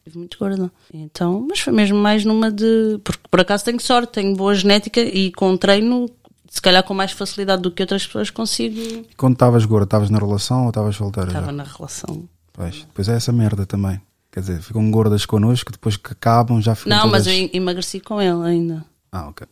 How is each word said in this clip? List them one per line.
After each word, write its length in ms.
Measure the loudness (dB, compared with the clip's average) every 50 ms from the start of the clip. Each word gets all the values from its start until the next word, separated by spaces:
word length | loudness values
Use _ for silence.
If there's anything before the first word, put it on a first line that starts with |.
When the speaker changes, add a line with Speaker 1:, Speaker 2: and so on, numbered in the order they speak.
| _
Speaker 1:
Tive 160 | -20 -16 -16
muito 180 | -16 -14 -10 -6
gorda. 340 | -6 -4 -4 -4 -4 -6 _ _ _ _ -16
Então, 500 | -16 -16 -12 -6 -4 -2 0 0 -2 -2 -4
mas 100 | -4 -4
foi 140 | -2 0 2
mesmo 240 | 2 2 4 2 2
mais 260 | 2 2 2 2 2
numa 280 | 2 2 2 0 0
de, 480 | 0 0 2 2 4 4 2 0 -2 -4 -4
porque 180 | -8 -8 -8 _ 0
por 80 | 2 2
acaso 260 | 2 2 0 -2 -2
tenho 140 | -2 -4 -4
sorte, 320 | 0 2 2 2 2 0
tenho 240 | -4 -2 0 0 0
boa 180 | 0 2 2 2
genética 480 | 4 4 4 4 4 2 0 0 0
e 300 | 0 0 0 0 0 0
com 260 | 0 0 2 2 2 2
treino, 500 | 4 4 4 4 4 2 0 0 -2 -4 -8 _ _ _ _ _ _ _
se 120 | -10 -4
calhar 220 | 0 2 4 4 2
com 100 | 2 -2
mais 200 | -4 -4 -4 -4
facilidade 480 | -8 -8 -8 -6 -6 -2 -2 -2 0
do 100 | -2 -4
que 100 | -4 -4
outras 240 | -4 -2 -2 -4 -4
pessoas 240 | -6 -6 -6 -6 -6
consigo. 480 | -6 -6 -6 -6 -4 -4 -4 -4 -6 -6
Speaker 2:
E 280 | -8 -10 -10 -12 -14 -16 _
quando 180 | 0 2 2 4
estavas 280 | 4 4 4 6 4 4
gorda, 220 | 4 2 2 2
estavas 240 | 2 2 0 2 2
na 100 | 0 0
relação 440 | 0 0 -2 -2 -2 -2 -2 0 0
ou 40 | 0
estavas 260 | 0 -2 -2 -2 -2 -4
solteira 340 | -4 -6 -4 -4 -4 -4
já? 80 | -4 -4
Speaker 1:
Estava 140 | -4 -6 -6
na 80 | -8 -10
relação. 640 | -12 -14 -16 -14 -14 -14 -12 -12 -12 -12 -12 -14 -16 _ _ _ _
Speaker 2:
Pois, 240 | -14 -10 -10 -10 -10 -12
depois 260 | -16 -14 -6 -4 -2 0
é 80 | 0
essa 160 | 0 0 0
merda 340 | 2 2 2 2 2 -2 -4
também. 360 | -2 -2 -2 -2 -2 -2 -4 -8 _ _ _ _ _
Quer 120 | -10 -10
dizer, 180 | -6 -6 -6 -8
ficam 280 | -8 -6 -4 0 0 2
gordas 340 | 4 4 4 4 2 2 0
connosco, 460 | 2 2 2 4 4 2 2 -2 -6
depois 240 | -10 -6 -4 -4 -4
que 160 | -4 -6 -12
acabam 500 | -10 -2 0 4 4 4 4 4 2 2
já 140 | 2 2 0
ficam 140 | 0 0 2 2 4
Speaker 1:
Não, 100 | 4 4
mas 140 | 4 4 2
Speaker 2:
todas 40 | 2
Speaker 1:
eu 60 | 2 0 0
em-, 40 | 0 -2
emagreci 460 | -2 -2 -2 -2 -4 -6 -8 -10 -10
com 200 | -8 -6 -2 0
ele 220 | 0 2 0 0 0
ainda. 400 | 2 2 2 0 0 -4 -6 -10 _ _ _ _ _
Speaker 2:
Ah, 180 | -12 -12 -12 -12
ok. 180 | -14 -18 -20 -20